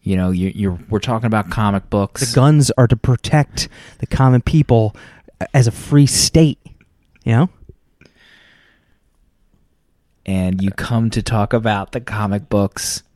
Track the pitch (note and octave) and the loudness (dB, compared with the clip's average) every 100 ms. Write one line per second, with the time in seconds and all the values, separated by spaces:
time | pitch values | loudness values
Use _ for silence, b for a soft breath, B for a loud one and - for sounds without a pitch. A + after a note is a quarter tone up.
0 | G#2 F#2 F#2 F2+ F#2 F#2+ G2 F2 - G#2+ | -2 -2 0 0 -2 -2 -4 -6 -6 -4
1 | - A2+ A#2 G#2+ G2+ - G#2+ G2+ - G#2 | -4 -4 -2 -2 -2 -2 0 -2 -2 -4
2 | G2 - A#2+ B2 C#3 D3+ C3 - A#2 A#2 | -2 -6 -2 2 4 4 2 2 2 2
3 | - B2 - D3+ C#3 - - B B B | 0 -2 0 0 0 -6 -12 B B B
4 | - - C3 B2+ - D#3 C#3 A#2 A2 - | -8 2 4 4 2 0 2 2 0 -6
5 | B B B _ - C#3+ A2+ - - D3 | B B B _ -2 2 2 0 0 4
6 | C#3 - - D#3+ D#3 - - - _ _ | 4 2 2 4 4 2 -14 -20 _ _
7 | _ _ - A2+ F3+ _ - - _ _ | _ _ 0 2 0 _ -20 -20 _ _
8 | b b b b b b b b b b | b b b b b b b b b b
9 | _ _ _ _ _ _ _ _ _ _ | _ _ _ _ _ _ _ _ _ _
10 | _ _ - F#2+ F#2 F#2 G2 - - A#2 | _ _ -6 -2 -2 -2 -4 -4 -4 -2
11 | A2+ A2 - A2+ G#2 A#2+ A2 G2+ G2 B2+ | 0 -2 -2 -2 0 -2 0 -4 -6 -12
12 | A#2+ G#2 G#2 G2+ - G#2 G2 - - - | -10 -6 -4 -4 -2 -2 -2 -4 -10 -10
13 | _ | _